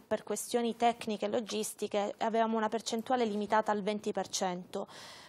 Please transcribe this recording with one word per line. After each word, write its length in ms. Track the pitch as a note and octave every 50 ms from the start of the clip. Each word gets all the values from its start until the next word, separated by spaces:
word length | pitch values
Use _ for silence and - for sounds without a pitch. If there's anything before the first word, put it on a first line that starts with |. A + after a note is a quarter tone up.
| -
per 160 | - A3 G#3+ -
questioni 540 | - G#3 - - - - A#3+ A#3 A#3 A3
tecniche 480 | - A#3+ A#3 A3+ - - A#3 G#3+ G3+ -
e 60 | D4+
logistiche, 840 | G#3+ B3 A3 F#3+ G3+ G#3+ G#3 - - - G#3+ G3+ - G#3 G3+ G#3 - -
avevamo 380 | - A3+ G#3+ A3+ A3+ A3 A3+
una 120 | A3+ G#3+ A3
percentuale 560 | A3+ A3+ - - A#3+ A3+ A3+ - C4 B3 A#3
limitata 480 | A3 G3+ G#3 G#3 G3 A3+ G#3+ G#3+ - G3
al 100 | F3+ F#3
venti 300 | G3+ G#3+ G#3 - G#3+ -
per 160 | G3 F#3+ -
cento, 580 | - - G3+ F#3 F3+ F3+ F3+ - - G3+ G3+ - - - - - - - -